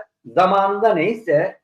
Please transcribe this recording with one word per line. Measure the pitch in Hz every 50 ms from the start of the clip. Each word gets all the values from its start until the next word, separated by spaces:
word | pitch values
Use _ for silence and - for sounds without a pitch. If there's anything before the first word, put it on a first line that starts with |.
| - _ _ _ -
zamanında | - 113 165 185 190 196 196 196 196 202 202 226 220 190
neyse, | 160 160 202 226 - - 165 147 151 175 190 - _